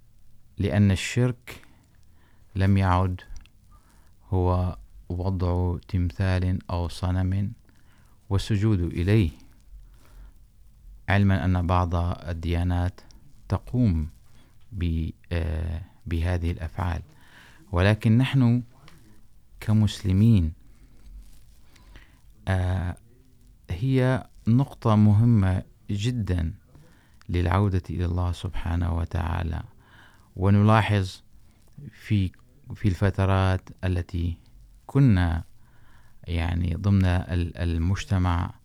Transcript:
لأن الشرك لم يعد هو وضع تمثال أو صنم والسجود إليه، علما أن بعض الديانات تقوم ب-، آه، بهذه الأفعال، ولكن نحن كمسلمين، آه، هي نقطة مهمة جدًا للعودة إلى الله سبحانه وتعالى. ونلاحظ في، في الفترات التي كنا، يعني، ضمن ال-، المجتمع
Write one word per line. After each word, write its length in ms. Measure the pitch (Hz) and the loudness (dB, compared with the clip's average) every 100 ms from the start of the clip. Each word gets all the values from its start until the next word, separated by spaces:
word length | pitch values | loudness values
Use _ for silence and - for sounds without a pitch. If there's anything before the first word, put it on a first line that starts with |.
| - - - - - - | -20 -20 -20 -20 -12 -4
لأن 320 | 95 90 101 | 0 4 4
الشرك 760 | 92 - 120 123 123 - - - - _ _ - - _ - - 95 | 2 -2 0 0 -2 -14 -20 -20 -20 _ _ -20 -20 _ -20 -8 0
لم 200 | 95 98 | 2 4
يعد 440 | 95 90 95 92 - - - _ - - _ - - - - | 4 2 0 -4 -10 -16 -16 _ -20 -20 _ -20 -20 -20 -4
هو 460 | 92 90 90 90 - - - - | 0 2 2 -2 -6 -14 -16 -10
وضع 720 | 90 92 95 90 87 90 85 - | -6 -4 -2 0 0 -2 -4 -4
تمثال 680 | 92 87 - 95 92 90 92 - | -2 -2 -2 -2 0 0 -2 -4
أو 180 | 87 85 | -6 -6
صنم 640 | - 90 92 92 98 101 117 - _ - - - - - | -4 -2 0 0 -2 -4 -8 -20 _ -20 -20 -20 -18 -4
والسجود 520 | 98 - 104 110 98 | -4 -2 0 2 0
إليه، 500 | 82 - 90 110 80 - - - - - - - - - - - - - - - - - - | -2 -2 2 2 2 -4 -18 -20 -20 -20 -20 -20 -20 -20 -20 -20 -20 -20 -20 -20 -20 -10 -2
علما 360 | 101 101 95 | 2 4 2
أن 220 | 85 92 87 | 2 0 2
بعض 280 | 90 87 | 0 0
الديانات 1040 | 87 87 - 87 82 82 85 87 87 87 - - - - - - | 0 -2 -4 -8 -6 -4 -2 0 0 -2 -6 -18 -20 -20 -18 -6
تقوم 600 | 95 - 123 117 80 76 - - - - - - | -6 -4 0 2 0 -2 -10 -20 -20 -20 -20 -14
ب-، 380 | 101 85 82 80 - - | -4 -2 -2 -4 -8 -8
آه، 500 | 85 82 80 82 82 87 - - | -6 -4 -4 -6 -8 -12 -16 -6
بهذه 440 | 85 87 90 82 | -4 -2 -2 -4
الأفعال، 520 | - 82 - 90 80 - - - - - - - | -4 -8 -6 -6 -6 -10 -20 -20 -20 -20 -20 -6
ولكن 460 | 85 98 107 113 117 | 0 2 2 2 2
نحن 440 | 131 135 120 123 117 - - - - - - - - - | 2 2 2 2 -4 -16 -20 -20 -20 -20 -20 -20 -20 -10
كمسلمين، 920 | - 107 104 - 95 95 113 104 80 - - - - - - - - - - - - - - - - - - - - | 0 2 2 -2 0 4 6 4 2 -4 -18 -20 -20 -20 -20 -20 -20 -20 -20 -20 -20 -20 -20 -20 -20 -20 -20 -10 -2
آه، 480 | 95 92 92 87 - - - _ - - - - | 0 0 -2 -4 -8 -14 -20 _ -20 -20 -18 -12
هي 560 | - 135 131 127 131 - - - | -4 0 2 2 0 -4 -6 2
نقطة 480 | 120 139 - 117 107 | 2 2 -2 2 4
مهمة 640 | 104 104 120 110 95 92 - _ - | 6 6 6 4 4 0 -4 _ -8
جدًا 640 | 101 117 123 90 87 82 - _ - - _ _ - - | -6 -4 -4 -2 -2 -4 -8 _ -20 -20 _ _ -18 -4
للعودة 540 | 90 87 92 104 92 - | -2 2 2 2 0 -4
إلى 140 | 82 | -4
الله 280 | 87 90 87 | -2 -2 -2
سبحانه 640 | 85 87 - 85 85 85 85 | -4 -6 -4 -2 -2 -2 -2
وتعالى. 640 | 85 87 85 87 85 80 - - _ - - - _ 95 | -4 -4 -2 -4 -4 -6 -10 -18 _ -20 -20 -20 _ -2
ونلاحظ 840 | 95 101 107 110 101 104 92 - - - - _ - - 143 | 4 6 6 4 4 0 -2 -8 -20 -20 -20 _ -20 -20 -20
في، 400 | - - 107 92 - - _ - | -12 -2 0 0 -6 -20 _ -18
في 140 | - 104 | -4 -2
الفترات 800 | 85 98 95 95 95 95 92 - - | 0 0 0 2 2 2 0 -6 -8
التي 520 | 92 90 - 87 87 85 - - - - - | -4 -4 -4 -4 -4 -6 -14 -20 -20 -20 -4
كنا، 580 | 135 135 92 87 82 - - - - - - - - | 2 4 4 2 -2 -8 -18 -20 -20 -20 -20 -20 -18
يعني، 500 | - 85 85 87 87 | -8 -4 -2 -2 -2
ضمن 300 | 85 98 101 | -2 2 2
ال-، 520 | 92 90 - 87 85 - | 4 0 -2 -4 -4 -4
المجتمع 960 | 87 82 85 98 - 95 92 85 90 - | -4 0 0 -2 -2 0 0 0 -4 -10